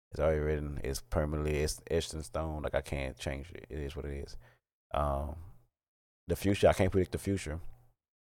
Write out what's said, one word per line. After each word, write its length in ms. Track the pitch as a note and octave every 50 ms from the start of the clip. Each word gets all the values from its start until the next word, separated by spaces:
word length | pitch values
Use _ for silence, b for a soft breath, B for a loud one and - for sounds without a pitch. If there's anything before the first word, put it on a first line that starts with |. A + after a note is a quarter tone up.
| _ _ -
It's 80 | -
already 200 | D2 D#2+ D#2 D2+
written. 400 | D2 D2+ D#2 D2 D2 D2 C#2+ C#2 -
It's 180 | C2+ C2+ -
permanently, 580 | - - - E2 D2+ D2+ D#2 D2+ D2+ - D2+ C#2+
it's 220 | D2+ D2+ - - - -
etched 240 | - E2 D#2+ - -
in 80 | D#2 D2+
stone. 400 | - - D#2 D#2+ D#2+ D#2 D#2 D2
Like, 120 | - -
I 60 | C#2+
can't 380 | C#2 - D2 C#2+ C2+ C2 B1+ -
change 320 | - D2+ C#2 C#2 C2+ F2+ -
it. 140 | - - -
It 100 | - D2+
is 180 | D2 C#2 D2+
what 100 | D2 -
it 100 | C#2+ C#2+ C#2 -
is. 100 | - - b b b b b b _ _ _ _ _ -
Um, 420 | D2 D2 D2 C#2 C#2 D2 D2 D#2 E2 - - - - - _ _ _ _ _ _ _ _ _ _ _ _ -
the 80 | E2+
future, 320 | - - G2 G2 - - F2+
I 40 | D#2
can't 200 | - G2 F#2 -
predict 200 | F#2+ F2+ - -
the 60 | E2
future. 420 | - G2 G2 F#2+ - D2+ D#2 E2 - - - - - - _ _ _ _ _ _ _